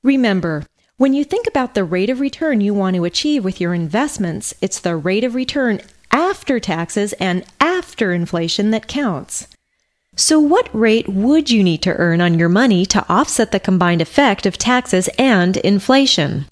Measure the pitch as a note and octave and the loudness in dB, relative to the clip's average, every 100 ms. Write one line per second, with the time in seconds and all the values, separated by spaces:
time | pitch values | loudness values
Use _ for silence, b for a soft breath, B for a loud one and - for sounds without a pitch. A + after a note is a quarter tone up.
0 | B3+ C4+ A#3+ F#3+ E3 D3+ - _ _ _ | 2 2 2 0 -2 -4 -8 _ _ _
1 | C4+ C#4 C#4+ G4+ A#4 C#4+ B3 - F3+ F3+ | 0 2 0 -2 -2 -2 -2 -2 -2 -2
2 | G3+ C4 C#4 - D#4+ B3 G3+ G3+ F#3+ F#3 | -2 -2 -4 -2 -2 0 0 0 0 0
3 | E3+ - D4+ D4 F#3+ F#3 F3 F3 E3 F#3+ | -2 -2 -2 0 -2 -4 -2 -2 -2 -2
4 | D4 - F3+ F3 - - F#3+ - F3 E3 | -2 -4 -6 -6 -10 -8 -8 -4 -6 -4
5 | D#3 G3 B3 A#3+ B3+ D4 B3 G#3 - _ | -2 -2 -2 -4 -4 -2 -2 -2 -8 _
6 | _ B3+ F4 G4 - B3 - E3 E3+ - | _ 0 0 -4 -4 -4 -2 -6 -4 -4
7 | G3+ - F#3 F3+ - _ D4+ F#4 - - | -4 -2 -2 -2 -6 _ -2 -2 -6 -4
8 | G3+ F3 E3+ E3+ E3 - G#3 A3 - C#4 | -2 -2 -2 -4 -4 -2 -2 -2 -4 -6
9 | C4+ D3+ - - - _ _ _ _ _ | -4 -4 -8 -14 -14 _ _ _ _ _
10 | _ - - D#4 D4 F#4 B4 A3 A3+ A3 | _ -4 2 4 4 2 0 0 2 2
11 | - G3 A3 D4+ D4+ A3+ F#3 D#3 F#3 - | 0 -2 2 2 2 2 2 2 -2 0
12 | E3+ E3+ F3 E3 E3+ F3+ B3+ F#3 F#3+ G#3 | 0 2 2 2 2 4 4 2 2 -2
13 | - F#3 C#4+ - A3 F#3+ - F#3 F3 E3+ | 0 0 0 0 0 0 0 2 2 2
14 | E3 - C#4 G3+ G3+ - - B3+ B3 F#3 | 0 2 2 2 -2 -2 0 0 0 -2
15 | F3+ - C4 G#3 F3+ F#3+ - G3+ - C4 | -2 0 2 4 2 0 0 0 2 2
16 | C4+ - C#3+ A2+ C#3+ | 4 2 0 -4 -8